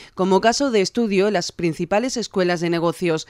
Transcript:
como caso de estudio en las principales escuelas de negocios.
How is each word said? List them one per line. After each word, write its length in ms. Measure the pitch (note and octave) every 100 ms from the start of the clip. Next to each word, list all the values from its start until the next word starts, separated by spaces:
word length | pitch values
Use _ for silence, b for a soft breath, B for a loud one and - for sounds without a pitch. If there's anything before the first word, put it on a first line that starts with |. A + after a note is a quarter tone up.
| B -
como 260 | F#3 F#3+
caso 280 | A3 A#3 C#4
de 120 | G#3+
estudio 460 | F#3 A#3+ A3+ F#3+ F#3
en 60 | F3
las 180 | -
principales 640 | - E3+ D3+ E3+ G3+ B3+ B3
escuelas 420 | G3 G3 F3 F3
de 100 | E3+
negocios. 560 | E3+ E3+ D#3+ F3 D#3